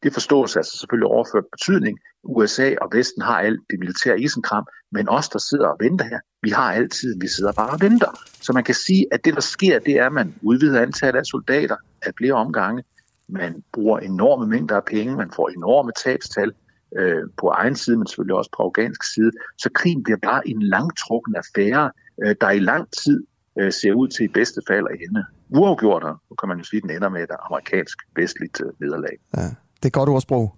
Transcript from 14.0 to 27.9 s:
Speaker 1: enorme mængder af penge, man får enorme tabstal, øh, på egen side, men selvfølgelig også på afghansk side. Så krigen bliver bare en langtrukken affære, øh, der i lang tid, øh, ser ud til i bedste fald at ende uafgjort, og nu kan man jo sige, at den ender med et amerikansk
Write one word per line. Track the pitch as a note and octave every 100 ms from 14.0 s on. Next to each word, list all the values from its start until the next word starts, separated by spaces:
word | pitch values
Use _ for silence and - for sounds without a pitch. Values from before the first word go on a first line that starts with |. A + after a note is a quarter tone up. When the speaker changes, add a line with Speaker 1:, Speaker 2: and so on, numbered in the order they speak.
Speaker 1:
enorme | F#2+ F#2+ A2+ C#3 A2
mængder | A2 D#2 G#2
af | -
penge, | G#2+ A2+ C3+
man | F#2 -
får | -
enorme | F2 E2+ C3 B2+ A2+
tabstal, | C3 C3 - - G2+ - _ _ _ -
øh, | F#2 E2 F2 -
på | F#2
egen | - A2 C#3+
side, | - A#2
men | G#2+
selvfølgelig | - G2 G2
også | - -
på |
afghansk | F#2+ F2+ A2+ - -
side. | - A2 - - -
Så | A#2+ -
krigen | F3+ D#3+
bliver | A2+ G#2+
bare | - B2+ C3+
en | A2
langtrukken | G2+ F#2+ D3+ - - A#3+ - -
affære, | - - G3+ C#3 D3+ - - -
øh, | - G#3
der | G3+
i | G3+
lang | G3 C#3 E3+ -
tid, | - C#3+ - _ _ -
øh, | G2
ser | - G#2
ud | G#2 C3
til | -
i | A2
bedste | - A#2 - -
fald | G2+ F#2+
at | - E3+
ende | G#3+ G3 _ _
uafgjort, | C3+ G3 F3 A2 F2
og | D#2+ D2+ _
nu | -
kan | G2+
man | F2+
jo |
sige, | E2+ G#2+
at |
den | G2
ender | E2+ G2
med | F#2
et | E2+ - -
amerikansk | D2 - G2+ E2